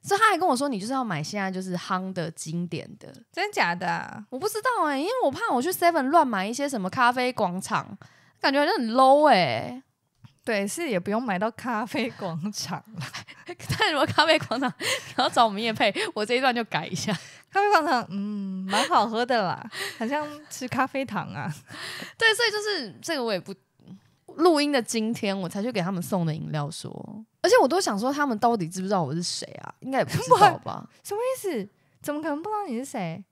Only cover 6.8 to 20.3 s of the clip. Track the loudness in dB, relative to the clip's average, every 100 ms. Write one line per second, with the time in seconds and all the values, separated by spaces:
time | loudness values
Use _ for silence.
6.8 | -4 4 4 4 -2 0 -2 -2 -4 -4
7.8 | -4 -14 -18 _ _ _ 2 4 4 2
8.8 | 2 6 8 10 10 8 6 0 -4 -10
9.8 | _ _ _ _ -20 _ -2 -2 -2 -4
10.8 | -2 -2 -2 -2 -2 -2 -2 -4 -6 -4
11.8 | -4 -4 -4 -6 -8 -6 -6 -6 -8 -8
12.8 | -10 -12 -10 -12 -16 -20 -16 -14 -6 0
13.8 | 2 2 2 2 4 2 2 -2 -2 -2
14.8 | -4 -4 -4 -2 0 4 4 2 -4 2
15.8 | 0 2 -4 -4 0 2 2 0 -2 -4
16.8 | -4 -6 -4 -6 -8 -20 _ 0 4 4
17.8 | 4 0 -2 -6 -6 -6 -6 -6 -2 0
18.8 | 2 2 2 -2 0 0 0 -4 -8 -10
19.8 | -10 -6 -4 -4 -4